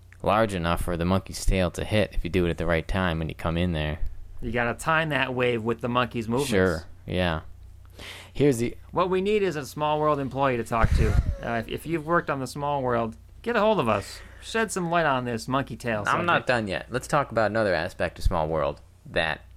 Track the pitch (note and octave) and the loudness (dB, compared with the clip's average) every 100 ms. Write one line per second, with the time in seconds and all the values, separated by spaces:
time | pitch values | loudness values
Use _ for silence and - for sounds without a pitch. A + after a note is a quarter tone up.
0 | - - E2+ G2+ A2+ F#2+ E2+ E2+ - E2+ | -20 -4 2 4 4 2 0 2 0 0
1 | E2+ F#2+ - D#2+ - F#2+ F2 - D#2+ G#2+ | 2 2 0 -4 2 4 2 0 -2 0
2 | F#2+ - E2+ F#2 F2 D#2+ E2 E2 D#2 G2 | 2 0 0 2 2 0 0 0 0 0
3 | F#2 D#2+ D#2+ - E2+ E2 F2+ D#2+ D2+ D2 | 0 0 -4 -4 -2 0 0 0 -2 -2
4 | - - - - B2+ A#2 A#2+ A#2 - D#3+ | -4 -4 -12 -8 -4 -2 -2 -2 0 0
5 | D#3+ C#3 C3 B2+ B2 A#2+ A2 A#2 B2 A#2+ | 2 0 -2 0 0 0 -2 -2 0 0
6 | A#2+ A#2+ G#2+ A#2+ C#3 G2+ F#2 D#2+ - - | 0 -2 -2 -2 2 4 4 2 -4 -16
7 | - F2+ F2+ D#2+ - - - - - - | -6 0 0 0 -6 -16 -18 -20 -20 -18
8 | - - - - C#3+ A#2+ A#2+ - - D3 | -16 -16 -14 2 2 4 0 -4 -6 -2
9 | F#3 F#3 F#3+ G#3+ F#3+ D3 B2+ - D3+ D3+ | 0 0 2 2 0 -2 -8 -4 0 2
10 | D3+ D3 C3+ B2+ C#3 B2 A2+ A#2 A#2 - | 2 0 -2 0 0 0 -2 2 4 4
11 | A2 - - - - A#2 A2 B2 D3 E3 | 4 4 2 -2 -4 -4 -4 -8 -4 -4
12 | D3+ E3+ E3+ C#3+ B2+ D3 C#3+ C#3+ B2+ A#2 | 2 0 2 -4 -4 -6 -4 -2 0 0
13 | A2+ A2+ - - - A#3 G#3 G#3 A#2+ G#2 | -2 -6 -18 -12 -2 2 4 4 4 2
14 | - - - - - A3+ A3 - E3+ E3+ | 0 -12 -16 -18 -6 -2 -2 -2 0 2
15 | D#3 C3 B2 A2+ A#2+ C3 C3+ A#2+ B2 G#2+ | 2 2 0 -4 -2 -2 -2 -6 -4 -2
16 | G2+ C#3+ F3 D#3 - B2 G#2 D#2+ - B2 | 0 0 2 0 2 0 0 -4 -4 -6
17 | - D3+ C3+ A2+ G#2+ A2 G#2+ E2+ F2 - | 0 0 0 2 2 2 2 2 -2 -2
18 | F2+ - - F2 D#2 D#2+ C#2+ D2+ - - | -4 0 0 2 0 0 0 -4 -12 -20
19 | - F#2 D#2+ D2+ - | -6 -2 0 -2 -8